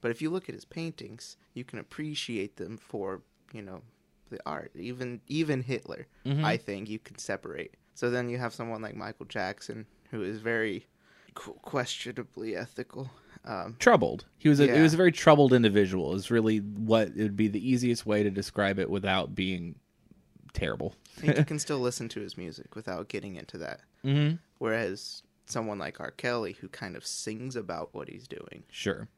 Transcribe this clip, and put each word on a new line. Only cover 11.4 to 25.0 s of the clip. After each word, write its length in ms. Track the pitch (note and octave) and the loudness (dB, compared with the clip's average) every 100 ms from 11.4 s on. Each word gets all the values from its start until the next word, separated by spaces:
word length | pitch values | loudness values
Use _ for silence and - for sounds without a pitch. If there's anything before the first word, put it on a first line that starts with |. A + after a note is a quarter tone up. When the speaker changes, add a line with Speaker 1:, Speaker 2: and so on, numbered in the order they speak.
| - - | -16 -16
Speaker 1:
questionably 920 | - C#3 B2+ - A#2+ A#2+ A#2 - A2 F2+ | -6 -4 -4 -6 -8 -10 -10 -10 -8 -6
ethical. 560 | A#2+ - - - C3 - _ - - | -8 -10 -12 -10 -12 -14 _ -20 -10
Um, 300 | G#2 F2+ A#2 | -8 -8 2
Speaker 2:
Troubled. 460 | - A3 F#2 A1+ - _ | 6 6 4 -2 -10 _
He 100 | D3+ | 6
was 100 | C#3+ | 8
a, 40 | |
he 60 | C#3+ | 8
Speaker 1:
Yeah. 80 | B2+ | 8
Speaker 2:
was 140 | D#3+ D#3+ | 8 8
a 20 | |
very 140 | F3+ | 4
troubled 420 | - - D3 C#3 | 6 8 10 10
individual 600 | B2+ A2+ G2+ G2 F#2 D2+ F#2 | 10 8 6 4 2 0 -2
is 160 | F#2+ | 2
really 260 | A#2+ A2 A2 | 4 4 2
what 520 | G2+ G#2 A2 A2+ G#2 | 0 -4 4 4 4
it 80 | - | 0
would 160 | G#2+ G2+ | -2 4
be 100 | A2 | 2
the 180 | G2+ A#2 | 2 2
easiest 400 | B2+ B2 A#2 - | 2 2 0 2
way 180 | G#2 | 2
to 80 | G#2 | 2
describe 480 | G2 G2 - G2+ G2 | 0 -4 0 0 2
it 100 | F#2 | 0
without 460 | G2+ G2 F#2 E2 F#2+ | 0 0 0 0 -2
being 400 | F#2+ F#2 E2+ D2+ _ _ _ _ _ _ - | -2 -2 -6 -12 _ _ _ _ _ _ -10
terrible. 420 | - E2 A1+ - - - - | -4 -4 -2 -6 -8 -20 -4
Speaker 1:
I 40 | |
think 160 | D3+ C3+ | 2 4
you 80 | D3+ | 2
can 140 | D3+ | 0
still 200 | - D3 | -4 0
listen 300 | B2 A#2+ A2+ | 0 -2 -8
to 100 | A2 | -8
his 180 | G2+ - | -10 -12
music 380 | F2+ D#2 - - | -14 -14 -16 -14
without 340 | A2 F2+ G#2 | -8 -8 -6
getting 260 | - G2+ F2+ | -8 -10 -14
into 220 | - - | -14 -12
that. 220 | D#2+ - _ _ - | -10 -12 _ _ 0
Speaker 2:
Mm-hmm. 300 | C#3+ D3 E3 _ _ | 2 2 0 _ _
Speaker 1:
Whereas 640 | A#2 A2+ G#2+ G2 | -2 -2 -2 -6